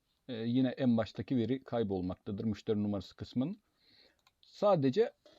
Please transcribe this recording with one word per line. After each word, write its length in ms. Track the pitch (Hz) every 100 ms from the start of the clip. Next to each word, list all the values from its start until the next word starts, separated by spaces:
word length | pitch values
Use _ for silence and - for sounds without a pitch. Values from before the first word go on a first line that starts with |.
| _ _ -
e, 60 |
yine 340 | 113 117 123 127
en 300 | 120 127 113
baştaki 400 | 104 - - 127
veri 260 | 110 131
kaybolmaktadır 800 | - 120 107 95 90 90 - 101
müşteri 400 | 113 101 - 104
numarası 320 | 104 101 - -
kısmının. 460 | 104 120 143 214 _ _ _ _ _ _ _ _
Sadece 720 | _ - 202 175 135 139 233 _ -